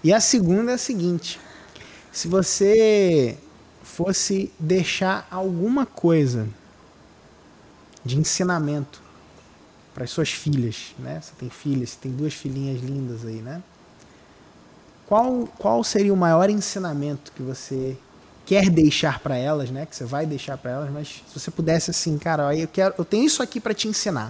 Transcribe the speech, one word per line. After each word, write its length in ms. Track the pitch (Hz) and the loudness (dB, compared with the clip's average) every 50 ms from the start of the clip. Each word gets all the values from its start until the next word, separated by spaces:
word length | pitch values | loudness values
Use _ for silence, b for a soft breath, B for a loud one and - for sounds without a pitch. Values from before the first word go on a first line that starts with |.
| - | 6
E 80 | 160 | 6
a 80 | 196 226 | 4 6
segunda 520 | 226 - - 240 185 165 180 202 233 240 | 4 4 4 4 4 4 4 4 2 0
é 20 | 247 | -2
a 40 | 247 | -2
seguinte: 600 | - - 247 190 170 175 175 165 - - - - B B B B B B B B B B B B B B | -4 -4 -2 0 0 0 0 -2 -4 -8 -12 -12 B B B B B B B B B B B B B B
se 160 | - - - 170 | -10 -8 -4 0
você 1080 | 180 190 180 - - - 202 196 214 226 220 220 214 202 196 180 165 147 131 113 - - - - - - - - - - | 2 2 2 2 2 2 4 6 6 6 6 6 6 6 4 6 6 4 4 2 -2 -8 -16 -20 -20 -20 -20 -20 -20 -20
fosse 720 | - - - - 170 190 190 - - - 196 190 196 - - - | -20 -16 -6 -4 -2 0 0 0 0 0 0 -2 -2 -4 -6 -6
deixar 680 | 160 156 180 185 170 - - - 196 185 190 208 - - | 0 2 2 2 2 0 -2 0 0 0 0 -2 -6 -8
alguma 560 | 180 185 190 190 180 165 185 226 254 277 262 | -6 -4 -4 -2 -2 0 0 0 2 0 0
coisa 600 | - - - - 170 165 160 147 127 123 117 110 107 104 - - - - - - - _ - - - - - - - - - - - - - - - - - - - - - - | -2 -4 0 2 4 6 6 4 2 0 -2 -4 -4 -8 -12 -20 -20 -20 -20 -20 -20 _ -20 -20 -20 -20 -20 -20 -20 -20 -20 -20 -20 -20 -20 -20 -20 -20 -20 -20 -20 -20 -12 -6
de 140 | 123 123 147 | -2 0 0
ensinamento 840 | 156 - - - 185 180 180 165 151 143 147 147 135 - - - - - - - - - - - - - - - - - - - - - - | 2 0 0 0 0 0 0 0 0 -2 -2 -4 -6 -8 -12 -20 -20 -20 -20 -20 -20 -20 -20 -20 -20 -20 -20 -20 -20 -20 -20 -20 -20 -18 -12
pras 160 | - 120 120 | -10 -10 -6
suas 180 | - - 156 - | -2 -2 -2 -2
filhas, 680 | - - - 151 147 135 117 113 104 - - - - - | -2 -4 -2 0 0 0 0 -2 -4 -8 -14 -16 -16 -14
né? 200 | 127 127 143 156 | -12 -10 -10 -12
Você 100 | 151 - - - | -12 -16 -16 -14
tem 100 | 127 120 | -14 -14
filhas, 420 | - - - 147 139 131 123 - | -14 -8 -4 -4 -2 -2 -4 -6
você 60 | - - | -10 -12
tem 100 | - 135 | -10 -8
duas 220 | 127 135 151 151 - | -6 -4 -6 -6 -6
filhinhas 440 | - - 143 131 135 139 139 135 123 | -6 -10 -8 -6 -6 -6 -6 -6 -6
lindas 420 | 127 131 139 139 135 123 120 113 117 | -6 -6 -6 -6 -6 -8 -8 -10 -10
aí, 160 | 113 110 110 | -10 -10 -10
né? 220 | 110 123 151 175 185 _ _ _ - - - B B B B B B B B B B B B - - - - - _ - _ - - | -10 -12 -12 -14 -14 _ _ _ -20 -20 -20 B B B B B B B B B B B B -20 -20 -20 -20 -20 _ -20 _ -20 -4
Qual, 420 | - 202 214 240 254 254 247 233 - - | 2 2 2 4 2 0 -2 -4 -6 -10
qual 260 | - - 208 226 233 | -2 0 2 2 2
seria 300 | 226 - - 208 202 202 | 0 2 2 2 4 4
o 40 | 196 | 4
maior 340 | 185 180 165 165 165 185 202 | 4 4 6 6 6 4 4
ensinamento 840 | 208 208 - - - 202 185 170 147 143 143 147 143 135 - - | 2 0 -2 -4 -6 -6 -6 -6 -4 -4 -4 -4 -6 -6 -10 -16
que 100 | - - | -12 -10
você 540 | 131 127 131 - - - 139 131 131 131 131 - - - - - - - - - - | -8 -8 -8 -10 -8 -6 -6 -4 -4 -6 -6 -10 -16 -20 -20 -20 -20 -20 -20 -20 -2
quer 240 | - 185 202 190 190 | 2 2 4 4 6
deixar 520 | 170 160 156 147 - - - 151 131 - | 6 6 6 6 6 4 0 0 -2 -2
pra 140 | - 156 135 123 | -4 -4 -2 -2
elas, 320 | 127 143 156 151 135 120 | 0 -2 -2 -2 -2 -6
né? 160 | 131 135 156 | -8 -10 -10
Que 100 | 156 - | -12 -10
você 80 | - 131 | -10 -8
vai 220 | 117 135 143 160 | -6 -4 -4 -4
deixar 320 | 156 147 131 - - 139 131 | -4 -4 -6 -8 -10 -10 -8
pra 140 | - 123 | -8 -8
elas, 180 | 123 135 151 139 | -6 -6 -6 -8
mas 320 | 139 147 147 - - - - | -8 -8 -10 -12 -14 -18 -20
se 140 | - - 143 | -16 -14 -10
você 100 | - - | -10 -8
pudesse 400 | - - 170 160 165 165 - - | -6 -2 0 2 2 2 0 0
assim, 280 | 170 - - 170 156 147 | -2 -2 -2 -2 -2 -2
"Cara, 300 | - 170 160 151 143 143 | -2 -2 0 0 0 0
aí 120 | 147 160 | 0 0
eu 80 | 165 156 | -2 -2
quero, 260 | - 190 190 190 190 - | 0 0 0 0 0 -2
eu 60 | 170 | -2
tenho 200 | - 208 214 262 | 0 2 2 4
isso 180 | 311 - - | 2 2 0
aqui 160 | 254 - - 240 | -2 -4 -6 -6
pra 120 | - 214 | -4 -4
te 160 | 208 - - 220 | -4 -2 -4 -4
ensinar" 400 | 208 - - 208 170 123 107 | -4 -2 -2 -2 -4 -4 -6